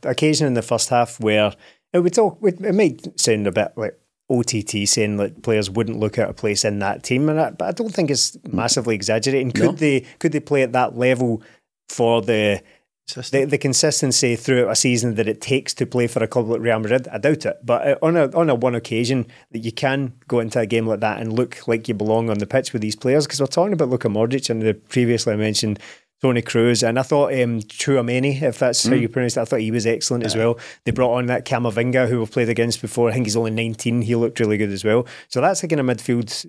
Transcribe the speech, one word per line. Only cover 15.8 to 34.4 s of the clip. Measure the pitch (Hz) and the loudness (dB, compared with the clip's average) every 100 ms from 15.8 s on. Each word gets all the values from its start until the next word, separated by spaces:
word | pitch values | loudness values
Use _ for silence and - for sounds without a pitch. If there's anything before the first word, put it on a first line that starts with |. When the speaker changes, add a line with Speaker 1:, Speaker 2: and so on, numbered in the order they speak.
| 123 | -2
Speaker 1:
play | 123 120 | 0 0
for | - | 0
a | 110 | -2
club | 127 110 | 0 0
like | 117 | 0
Real | 113 110 | 0 0
Madrid? | 107 127 123 | 2 0 -2
I | 113 | -2
doubt | 139 156 104 | 0 0 -2
it. | - | -6
But, | 120 120 143 | -2 0 2
uh, | 135 | 2
on | 160 170 | 2 2
a, | 139 165 | 2 2
on | 165 | 2
a | 123 | 2
one | 127 120 | 0 -2
occasion | - 113 120 131 117 - _ | -4 -2 0 0 -2 -10 _
that | 113 | -8
you | 113 | -8
can | - 135 135 131 - _ | -2 0 0 -4 -8 _
go | 120 | -2
into | 113 123 | 0 -2
a | 107 | 0
game | 117 113 | 0 0
like | 104 | 0
that | 107 104 | -2 -2
and | 113 | -4
look | 110 127 - - | -2 -2 -4 -4
like | 117 113 | -2 -2
you | |
belong | 107 107 110 113 | -4 0 0 0
on | 104 | -2
the | 104 | 0
pitch | 131 - | -2 -2
with | 120 | -4
these | 107 107 | -4 -4
players, | 127 143 143 | 0 2 0
'cause | - | -2
we're | 139 | -2
talking | - 190 | 0 0
about | 180 135 | 0 0
Luka | 123 117 | 0 -2
Modric | 104 117 131 - | 0 0 -2 -2
and | 113 | 0
the | 110 104 | 0 -2
previously | _ 131 120 117 117 107 | _ 0 2 2 0 0
mentioned | 107 104 110 101 - - _ _ | 0 0 -2 -4 -8 -20 _ _
Toni | 131 120 | 0 0
Kroos, | 113 117 120 117 117 | 0 2 4 4 2
and | 120 | 0
I | |
thought, | 131 147 143 | 0 2 2
um, | 131 120 113 | 2 0 -2
Chouameni, | 107 - - 139 120 127 139 135 | -6 -6 0 0 0 0 0 0
if | 143 - | -2 0
that's | 127 123 113 | 0 0 2
how | |
Speaker 2:
Mm. | 127 | 2
Speaker 1:
you | 117 | 0
pronounce | 131 123 120 | -2 -2 -2
it, | |
I | 117 | -2
thought | 127 | -2
he | 110 | -2
was | 117 110 | 0 0
excellent | 113 - 123 | 0 -2 -2
as | 110 107 | -2 0
Speaker 2:
Aye. | |
Speaker 1:
well. | 113 120 - - - | 0 -2 -8 -10 -6
They | |
brought | 120 127 120 | 0 2 2
on | 123 | 0
that | 123 - | -2 -2
Camavinga, | 120 120 107 123 127 123 | -2 0 0 0 2 2
who | 123 | 0
we've | 110 | 0
played | - 117 | 0 0
against | 117 117 113 | 2 0 -2
before. | 110 - 117 | -6 0 2
I | |
think | 117 113 | 2 0
he's | 113 | 0
only | 113 | -2
nineteen. | 110 113 110 113 120 | -2 -4 -4 -2 0
He | 110 | 0
looked | 117 117 | 0 0
really | - | 0